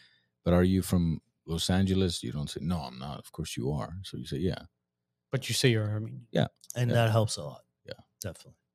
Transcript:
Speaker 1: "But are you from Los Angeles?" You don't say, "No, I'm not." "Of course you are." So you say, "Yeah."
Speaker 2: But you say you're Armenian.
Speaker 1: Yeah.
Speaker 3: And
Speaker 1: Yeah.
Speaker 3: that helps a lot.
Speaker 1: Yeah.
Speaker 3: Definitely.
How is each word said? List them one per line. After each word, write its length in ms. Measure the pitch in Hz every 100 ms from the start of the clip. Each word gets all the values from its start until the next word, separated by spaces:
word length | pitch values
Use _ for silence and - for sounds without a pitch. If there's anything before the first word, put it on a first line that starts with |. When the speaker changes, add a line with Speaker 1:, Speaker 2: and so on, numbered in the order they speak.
| - _ _ _
Speaker 1:
"But 100 | -
are 100 | 87
you 180 | 92 95
from 380 | 87 92 85 76 - _ -
Los 220 | 82 -
Angeles?" 520 | 95 95 95 92 85
You 100 | 120
don't 160 | 127 71
say, 120 | -
"No, 160 | 85 87
I'm 200 | 64 64
not." 200 | 69 69
"Of 140 | -
course 240 | - 80 -
you 140 | 58
are." 240 | 73 - 90
So 120 | 95 -
you 100 | -
say, 120 | 139
"Yeah." 240 | 90 - - _ _ _ _ _ _
Speaker 2:
But 180 | 131 -
you 60 |
say 160 | 113 135
you're 180 | 110 104
Armenian. 360 | 107 113 127 120
Speaker 1:
Yeah. 160 | - - _ - -
Speaker 3:
And 140 | 123
Speaker 1:
Yeah. 60 | 117
Speaker 3:
that 140 | 113
helps 260 | 110 107 -
a 40 |
lot. 200 | 73 - _ _ -
Speaker 1:
Yeah. 80 | - - -
Speaker 3:
Definitely. 380 | 90 80 - _ _